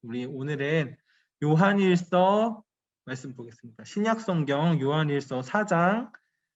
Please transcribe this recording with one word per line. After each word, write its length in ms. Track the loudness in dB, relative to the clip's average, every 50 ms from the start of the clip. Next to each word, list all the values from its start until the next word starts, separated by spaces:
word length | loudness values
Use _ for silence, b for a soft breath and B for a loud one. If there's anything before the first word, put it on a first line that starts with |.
우리 240 | -14 -8 -8 -6 -6
오늘은 720 | -8 -8 -8 -6 -6 -4 -4 -2 0 0 0 -2 -2 -8 _ _ _ _ _ _ _ _ _ 0
요한 340 | 2 4 4 4 4 4 4
일서 840 | 4 4 4 2 0 0 2 2 4 4 4 2 0 -2 -4 -8 _ _ _ _ _ _ _ _ _
말씀 280 | -12 -12 -12 -12 -14 -14
보겠습니다. 520 | -14 -16 -18 -18 _ -20 -20 -20 -20 -20
신약 340 | -10 -6 -2 0 0 0 -2
성경 640 | -2 -2 0 0 0 0 0 2 2 2 2 2
요한 280 | 2 0 0 0 0 0
일서 320 | 0 -2 -4 -4 -6 -6
사 240 | -6 -2 -2 -2 0
장 460 | 2 2 2 4 2 2 0 -4 -8 b b b b b b b b _